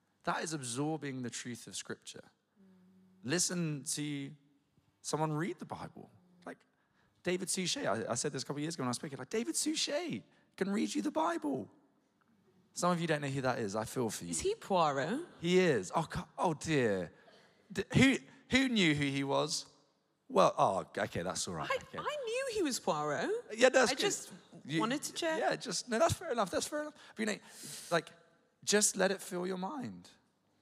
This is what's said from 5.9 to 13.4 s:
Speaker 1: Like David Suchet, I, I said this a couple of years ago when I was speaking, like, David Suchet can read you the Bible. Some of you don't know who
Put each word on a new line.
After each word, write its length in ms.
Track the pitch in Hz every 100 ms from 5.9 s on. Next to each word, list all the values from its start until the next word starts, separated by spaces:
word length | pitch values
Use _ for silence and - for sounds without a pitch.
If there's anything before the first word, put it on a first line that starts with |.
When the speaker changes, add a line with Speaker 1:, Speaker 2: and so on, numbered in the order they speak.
| - - - _ _ -
Speaker 1:
Like 100 | - _ _ _ _ _ _
David 280 | - 180 185
Suchet, 360 | - 175 277 240
I, 260 | 107 -
I 20 |
said 180 | 117 151
this 100 | 143
a 40 | -
couple 140 | 147
of 20 |
years 120 | 151
ago 80 | 165
when 60 | 127
I 20 |
was 60 | 120
speaking, 220 | 165 131
like, 100 | 127
David 260 | 220 240
Suchet 680 | 311 302 311 - 285 349 147 - _ _ -
can 140 | 190
read 240 | 202 220
you 80 | 285
the 80 | 247
Bible. 580 | 311 320 339 311 262 92 _ _ _ _ _ _ _ _ _ _ -
Some 140 | 175
of 100 | 175
you 60 | 170
don't 140 | 151
know 80 | 143
who 140 | 139